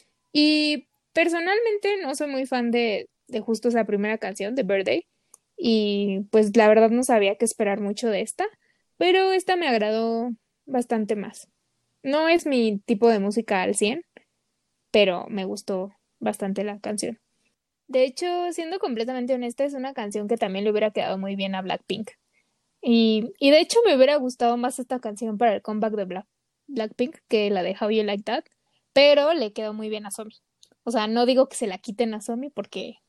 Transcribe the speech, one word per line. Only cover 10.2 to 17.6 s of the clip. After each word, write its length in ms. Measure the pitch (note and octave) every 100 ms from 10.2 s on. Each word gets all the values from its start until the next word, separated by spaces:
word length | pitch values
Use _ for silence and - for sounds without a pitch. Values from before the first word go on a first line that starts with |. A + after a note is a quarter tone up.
| A#3+ A3+ _ _ -
bastante 460 | C4 A#3+ A3+ G#3
más. 340 | G#3 G3 - - _ _ _ _ _
No 260 | C4+ D4 D#4+
es 160 | E4+
mi 340 | D#4 B3+ A3+ G3+
tipo 280 | - G#3 A#3
de 120 | G#3+
música 420 | G3 A3 A3 G3
al 140 | F#3+ G#3
cien, 280 | G#3 D4+ - - _ _ _ _ _ _ _
pero 360 | G#3+ G3 F3 -
me 140 | G3+
gustó 480 | F#3+ G#3 - F#3+ G3 _ _ -
bastante 460 | A3 G#3+ G3 G3+
la 160 | G3+ G#3
canción. 400 | G#3+ G#3 - A3+ _ _ _ _